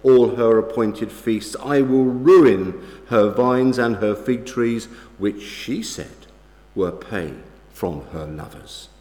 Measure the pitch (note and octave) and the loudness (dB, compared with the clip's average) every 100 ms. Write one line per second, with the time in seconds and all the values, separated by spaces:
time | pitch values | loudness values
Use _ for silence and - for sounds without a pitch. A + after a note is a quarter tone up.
0 | C3 B2+ A#2 A#2+ A#2 A2+ A2 A#2+ A2 G#2 | 6 6 4 2 4 2 2 -2 -4 -4
1 | G#2+ - - A2 - - C3+ C#3+ C3 C3 | -10 -6 -4 -4 -6 -12 -2 0 2 2
2 | C3 B2+ C#3+ F#3 C#3 F#2+ F#2 - - - | 2 2 6 8 6 4 -2 -8 -16 -20
3 | - A#2 G#2 G#2+ B2 B2+ C3 B2+ A#2 G#2+ | -2 2 2 2 2 2 2 2 -2 0
4 | G#2+ G2+ - A#2+ A#2 - A#2 A#2 - - | -2 -2 -4 -4 -6 -4 -2 -2 -8 -20
5 | - - G2+ G2+ - - - B2+ A2 - | -20 -6 -6 -6 -16 -14 -10 -8 -8 -12
6 | D2 - - _ _ _ _ - F2+ - | -14 -18 -20 _ _ _ _ -4 -4 -6
7 | - G#2 D#2+ - - - - - F#2 D2 | -10 -8 -8 -12 -20 -20 -20 -8 -8 -8
8 | - E2 D#2 D2+ - - - - - _ | -12 -14 -12 -14 -16 -20 -20 -20 -20 _